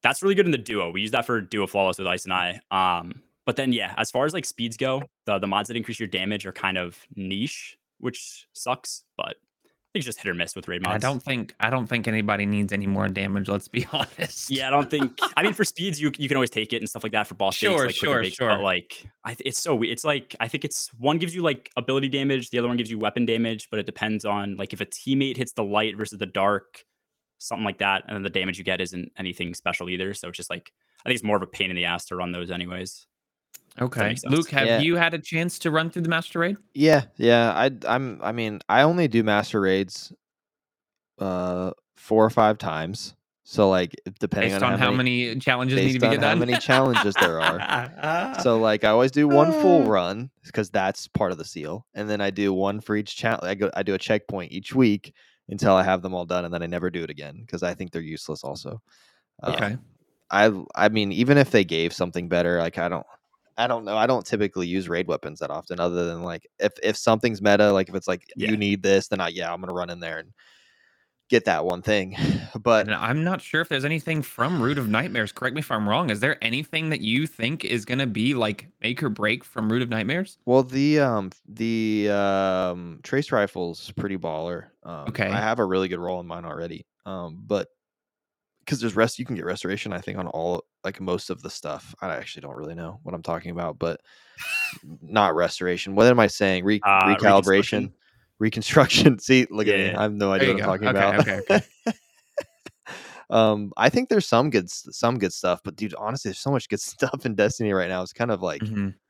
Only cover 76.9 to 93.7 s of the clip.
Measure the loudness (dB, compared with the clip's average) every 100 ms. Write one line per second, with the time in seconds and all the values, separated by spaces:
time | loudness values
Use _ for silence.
76.9 | -4 0 0 -2 -4 -4 -4 -4 -4 -2
77.9 | -4 -2 0 0 0 -2 -2 -12 _ -6
78.9 | -4 -4 -2 -2 -2 -6 -4 0 0 0
79.9 | -2 -2 -2 -4 -8 4 4 4 2 2
80.9 | 4 4 0 -4 -10 _ -6 -2 0 0
81.9 | 0 2 2 2 2 2 0 0 -4 -10
82.9 | -14 -4 -2 0 0 0 -2 -6 -6 -12
83.9 | -8 -4 -4 -4 -6 -6 -8 -12 _ -16
84.9 | -12 -10 -4 -2 -2 -2 0 2 2 0
85.9 | -2 -6 -6 -8 -12 -10 -10 -10 -10 -16
86.9 | _ -14 -10 -10 -14 -4 -4 -4 _ _
87.9 | _ _ _ _ _ _ _ -6 -4 -2
88.9 | 2 0 0 -8 -6 -6 -6 -4 -6 -6
89.9 | -8 -8 -8 -6 -4 -4 -4 -6 _ -10
90.9 | -8 -4 -4 -4 -10 -10 -12 -10 -10 -12
91.9 | -12 -8 -8 -10 -14 -14 -12 -12 -10 -12
92.9 | -12 -12 -10 -6 -6 -6 -8 -8